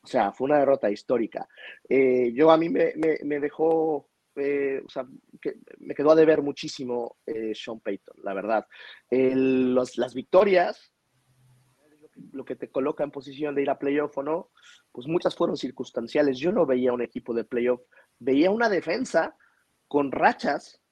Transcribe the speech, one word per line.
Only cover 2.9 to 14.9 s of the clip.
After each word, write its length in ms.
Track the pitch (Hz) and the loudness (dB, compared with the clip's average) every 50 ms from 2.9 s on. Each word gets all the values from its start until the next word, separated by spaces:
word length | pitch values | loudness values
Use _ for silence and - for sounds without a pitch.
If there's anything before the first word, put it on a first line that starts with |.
| - | 0
me, 220 | 151 160 160 151 - | -2 -2 -2 -2 -2
me 160 | - 143 147 143 | -4 -6 -4 -4
dejó, 720 | 139 143 - - 156 165 160 160 160 160 151 139 - _ _ _ _ _ _ | -4 -6 -4 -2 0 2 2 2 0 -2 -2 -4 -6 _ _ _ _ _ _
eh, 480 | 139 139 143 143 143 139 135 135 131 - | -6 -4 -2 -2 -2 -2 -2 -4 -6 -8
o 40 | - | -10
sea, 160 | - 139 123 131 135 - _ _ - - | -12 -12 -12 -12 -16 -20 _ _ -20 -10
que, 180 | - - - - _ - - _ | -10 -10 -10 -10 _ -20 -20 _
me 160 | - - - | -12 -10 -6
quedó 160 | - 139 151 | 0 4 6
a 60 | 160 | 6
deber 260 | 160 160 156 156 151 | 8 8 6 4 2
muchísimo, 760 | 143 143 139 - - 151 - - 135 123 120 120 117 120 - _ _ | 0 -4 -6 -8 -10 -12 -10 -10 -8 -6 -6 -6 -6 -8 -12 _ _
eh, 280 | - 113 113 113 110 107 | -10 -8 -8 -6 -8 -8
Sean 240 | - - - 113 113 | -8 -10 -12 -12 -10
Payton, 380 | _ 110 98 95 _ - - _ - | _ -8 -8 -8 _ -20 -20 _ -10
la 100 | 98 98 | -8 -6
verdad. 320 | 98 92 107 113 107 - _ - - - - - - _ _ | -6 -2 -2 -2 -2 -2 _ -20 -20 -20 -20 -20 -20 _ _
El, 640 | 123 127 131 131 131 131 131 131 131 131 127 127 127 | 0 2 2 2 2 2 2 2 2 2 2 2 2
los, 200 | 127 127 127 - - | 0 0 -2 -4 -6
las 140 | 123 127 | -6 -4
victorias, 800 | - 127 - _ - - 208 202 190 175 175 214 226 - - _ _ _ _ _ _ _ _ _ _ _ _ _ _ _ _ _ _ _ _ 151 147 _ 156 156 _ - - - | -6 -12 -6 _ 4 6 6 6 4 2 2 0 -4 -10 -18 _ _ _ _ _ _ _ _ _ _ _ _ _ _ _ _ _ _ _ _ _ _ _ -20 -20 _ -20 -20 -14
lo 120 | - 135 123 | -14 -14 -10
que 120 | - 131 | -10 -10
te 120 | _ - - | _ -10 -6
coloca 360 | _ 143 131 147 156 - 151 | _ -2 -2 -2 -2 -4 -6
en 80 | 143 | -6
posición 420 | - 143 131 143 135 135 151 147 143 | -6 -14 -16 -14 -10 -8 -6 -4 -2
de 80 | 143 | -2
ir 80 | 139 143 | 0 0
a 80 | 135 - | -2 -2
playoff 400 | 143 139 143 147 147 143 - 139 | -2 0 0 0 -2 -2 -6 -8
o 60 | 139 | -4
no, 260 | 147 160 175 - _ _ _ _ - - _ _ _ | -4 -4 -4 -6 _ _ _ _ -20 -20 _ _ _